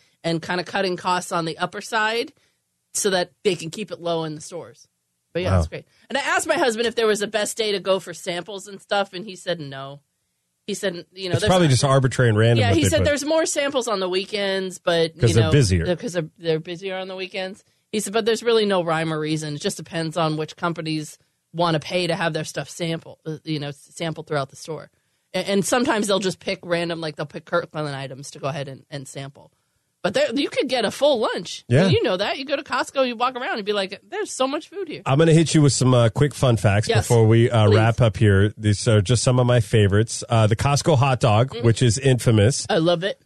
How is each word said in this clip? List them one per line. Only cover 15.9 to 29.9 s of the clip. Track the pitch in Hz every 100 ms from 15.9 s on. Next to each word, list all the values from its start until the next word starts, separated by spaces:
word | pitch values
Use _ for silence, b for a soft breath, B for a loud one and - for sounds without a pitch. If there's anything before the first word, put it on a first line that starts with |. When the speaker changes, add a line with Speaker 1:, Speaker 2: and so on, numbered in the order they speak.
| 175
Speaker 1:
'cause | 240
they're, | 175 156 -
they're | 165 160
busier | 165 170 196 185
on | 190
the | 185
weekends. | 185 196 185 196 _ _ _
He | 214
said, | 202
but | 220 220
there's | 214
really | 226 226 208
no | 190
rhyme | 165 160 160
or | 156
reason. | 156 156 156
It | 147
just | 202 190
depends | 156 170 160 165
on | 160 156
which | 156
companies | - 175 170 160 156 147 - _ _ _
wanna | 165 170 160
pay | - 185 170
to |
have | 156 165
their | 156
stuff | 147 - 147
sample, | - 165 165 135 - 160
uh, | 156
you | 156 151
know, | 143
s-, | 143 -
sample | - 165 156
throughout | 156 151 135
the | -
store. | - 151 - _ _ _ _
A-, | 185 180
and | 202
sometimes | - 254 262 226 208
they'll | 190
just | 190 175
pick | - 190
random, | 175 170 170 165
like, | 160 151
they'll | 151
pick | 170 -
Kirkland | 175 165 160 151 139
items | 135 131 143
to | 147
go | 143
ahead | 147 139
and, | 131 135
and | 147 131
sample. | - 139 - 78 _ _ _ _